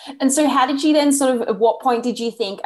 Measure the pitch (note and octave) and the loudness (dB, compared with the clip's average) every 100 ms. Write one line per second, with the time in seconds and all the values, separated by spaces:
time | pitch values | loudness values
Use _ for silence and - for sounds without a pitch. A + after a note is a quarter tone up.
0 | - - C4+ D#4 D4 C4+ B3+ C#4 D#4 D4+ | -18 -4 0 2 2 2 0 0 2 4
1 | C#4+ C#4 C4 B3 - G3 A3+ A3+ B3+ A#3 | 2 2 2 0 -2 0 0 2 -2 -2
2 | A#3+ A3+ A#3 A3 G3 G3 | -2 -4 -6 -6 -8 -4